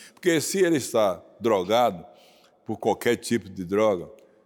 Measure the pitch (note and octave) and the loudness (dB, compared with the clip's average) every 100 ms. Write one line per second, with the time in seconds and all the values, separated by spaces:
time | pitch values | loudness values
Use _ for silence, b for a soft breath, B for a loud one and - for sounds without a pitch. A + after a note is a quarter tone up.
0 | B B F3 E3 - F#3+ F3 D#3+ - A2+ | B B 0 0 0 0 2 0 0 0
1 | G#2 F2 - - A2+ G#2 F#2 A2+ A#2+ F2+ | 0 0 -10 -6 0 0 2 2 2 -2
2 | E2+ - b b b b - A2 A#2 G2 | -12 -20 b b b b -12 -6 -2 0
3 | A#2+ A#2+ - A#2 F#2+ F#2+ F2 G2+ A2 F#2+ | 0 0 0 -4 -4 -12 -4 0 2 0
4 | D#2 - b b | -4 -18 b b